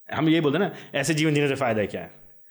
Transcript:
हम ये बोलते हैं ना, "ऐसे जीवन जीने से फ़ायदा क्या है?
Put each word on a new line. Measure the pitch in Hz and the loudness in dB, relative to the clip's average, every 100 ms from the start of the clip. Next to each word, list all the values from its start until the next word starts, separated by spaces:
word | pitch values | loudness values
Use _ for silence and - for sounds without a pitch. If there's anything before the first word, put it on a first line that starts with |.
| _ | _
हम | 104 156 | -2 2
ये | 165 | 2
बोलते | 151 147 | 2 0
हैं | 190 | -2
ना, | - - - | -4 -8 -4
"ऐसे | 139 | -2
जीवन | 160 156 | 0 2
जीने | 147 147 | 2 2
से | 135 | 0
फ़ायदा | 131 107 98 | 0 0 -2
क्या | 98 | -4
है? | 85 - - _ _ | -12 -18 -20 _ _